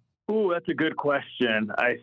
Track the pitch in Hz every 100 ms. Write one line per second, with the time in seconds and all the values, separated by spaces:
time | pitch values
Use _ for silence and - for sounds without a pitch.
0 | _ _ - 220 196 170 165 160 160 -
1 | 143 139 135 - 123 110 107 - 123 117